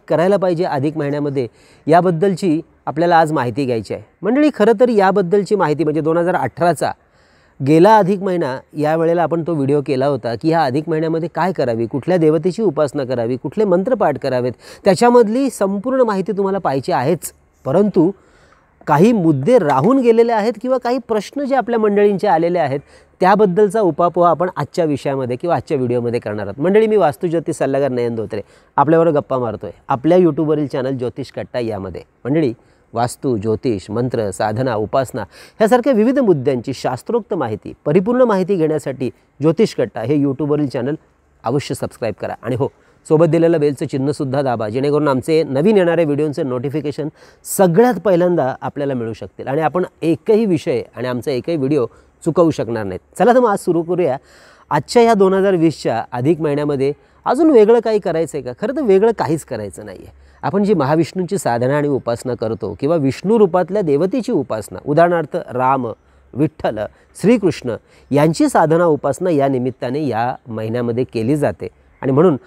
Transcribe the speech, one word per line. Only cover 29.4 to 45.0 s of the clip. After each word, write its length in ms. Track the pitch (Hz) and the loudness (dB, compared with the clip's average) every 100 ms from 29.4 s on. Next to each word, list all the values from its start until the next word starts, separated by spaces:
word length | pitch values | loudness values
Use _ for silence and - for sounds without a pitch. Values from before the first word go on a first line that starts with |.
| 117 101 90 - - | -4 -6 -12 -14 -6
आपल्या 300 | 135 156 180 | -2 2 4
YouTube-वरील 500 | 175 147 156 151 143 | 4 0 -2 -2 -2
चॅनल 300 | 143 127 135 | -4 -4 -4
ज्योतिष 340 | 123 147 123 | -6 -8 -12
कट्टा 280 | - 104 123 | -12 -10 -6
यामध्ये. 420 | 117 101 95 85 - _ 120 | -6 -6 -8 -12 -16 _ -2
मंडळी, 280 | 156 135 113 _ _ _ | 0 0 -4 _ _ _
वास्तू, 440 | 110 120 - 143 113 | -4 -4 -4 -4 -2
ज्योतिष, 520 | 110 110 135 101 - | -2 -2 -2 -4 -6
मंत्र, 420 | 107 123 117 104 | -6 -4 -4 -4
साधना, 440 | - 107 107 131 104 | -4 -4 -2 -4 -4
उपासना 460 | 104 135 127 123 101 - - - | -2 -2 -2 -8 -12 -16 -14 -2
ह्यासारख्या 360 | 214 247 277 | 2 4 2
विविध 260 | 220 220 277 | 2 2 2
मुद्द्यांची 540 | 226 151 127 127 123 | 2 2 2 -2 -4
शास्त्रोक्त 600 | 131 131 127 - 233 - | -6 -6 -6 -4 -4 -4
माहिती, 400 | 190 120 104 - - 147 | -6 -4 -6 -10 -8 0
परिपूर्ण 360 | 175 190 247 | 2 2 2
माहिती 340 | 247 190 185 196 | 2 2 0 0
घेण्यासाठी 540 | 156 156 147 127 127 - _ - | 0 -2 -4 -6 -8 -8 _ -2
ज्योतिष 320 | 151 156 214 | 0 2 0
कट्टा 280 | - 117 110 | 0 -4 -4
हे 160 | 113 151 | -2 0
YouTube-वरील 500 | 139 135 147 151 143 | 0 -2 -2 0 -2
चॅनल 280 | 135 123 160 _ _ _ _ | -4 -6 -6 _ _ _ _
अवश्य 320 | 113 139 - 135 | -4 -4 -4 -8
सबस्क्राईब 380 | 107 - 113 95 | -8 -8 -8 -6
करा. 120 | 101 - | -10 -8
आणि 140 | 113 117 | -8 -4
हो, 120 | 139 _ _ _ - | -4 _ _ _ 0
सोबत 180 | 156 170 | 2 4
दिलेलं 340 | 165 165 165 | 4 2 2
बेलचं 260 | 147 131 147 | 0 -2 -6
चिन्हसुद्धा 560 | 143 139 143 139 135 | -4 -4 -4 -4 -2
दाबा, 280 | 135 113 107 | -2 -4 -4
जेणेकरून 380 | 120 143 147 | -2 0 0